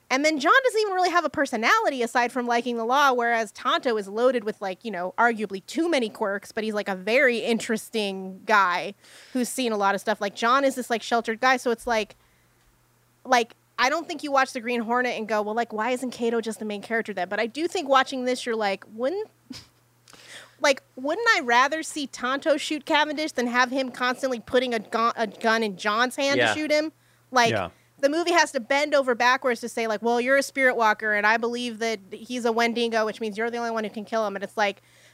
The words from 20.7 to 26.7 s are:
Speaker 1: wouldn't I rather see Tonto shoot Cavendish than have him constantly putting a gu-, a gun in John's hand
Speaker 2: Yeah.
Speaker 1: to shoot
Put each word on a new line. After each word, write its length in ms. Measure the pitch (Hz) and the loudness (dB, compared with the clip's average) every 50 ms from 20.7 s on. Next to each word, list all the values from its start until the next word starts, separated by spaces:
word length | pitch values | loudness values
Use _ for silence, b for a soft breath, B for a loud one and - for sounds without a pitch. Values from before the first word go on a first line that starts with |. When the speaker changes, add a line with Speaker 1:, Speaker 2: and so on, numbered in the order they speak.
| 277 - _ _ - | 2 2 _ _ -14
Speaker 1:
wouldn't 300 | 254 254 285 330 427 466 466 440 | -8 -4 -4 -2 0 2 2 2
I 40 | 359 | 2
rather 420 | 277 240 233 240 269 285 311 320 | 2 4 4 4 4 4 2 -4
see 240 | 311 - - 320 277 | -6 -8 -8 -8 -8
Tonto 500 | - - - 240 247 269 285 - 320 285 | -8 -8 -6 -4 -2 -2 0 2 2 2
shoot 280 | 294 - - 311 294 - | 2 0 -4 -6 -6 -2
Cavendish 480 | - 320 285 302 302 302 302 311 311 | 2 2 2 2 2 0 -4 -4 -4
than 140 | - 262 240 247 | -2 -2 -2 0
have 220 | 233 247 254 240 | 2 2 2 2
him 200 | 262 277 269 247 | 2 -2 -4 -4
constantly 480 | 240 - 247 247 254 - 269 262 254 226 | -4 -4 -2 -2 -2 -2 -2 -4 -4 -4
putting 340 | - - - 247 262 247 233 | -4 0 0 2 2 2 -2
a 40 | 220 | -4
gu-, 340 | 185 - - 226 226 233 - | -4 -2 -2 0 0 0 0
a 100 | - 226 | 0 -4
gun 360 | 208 - - - 226 220 226 | -4 -4 -2 2 2 2 2
in 140 | 226 208 185 | 2 -2 -4
John's 400 | 175 - 214 208 226 247 247 - | -4 -2 0 0 2 0 0 0
hand 220 | - 277 277 285 247 | 0 0 2 2 4
Speaker 2:
Yeah. 100 | 240 220 208 | 4 4 2
Speaker 1:
to 60 | 302 | 2
shoot 100 | 302 294 | 0 0